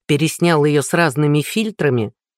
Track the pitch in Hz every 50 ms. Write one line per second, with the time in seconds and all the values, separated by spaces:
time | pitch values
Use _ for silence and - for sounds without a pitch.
0 | _ - 151 135 160 151 - - 175 175 170 151 147 151 147 147 131 - - 170
1 | 170 156 120 147 151 147 147 151 143 - - 214 208 220 196 - 165 143 127 120
2 | 107 104 - _ _ _ _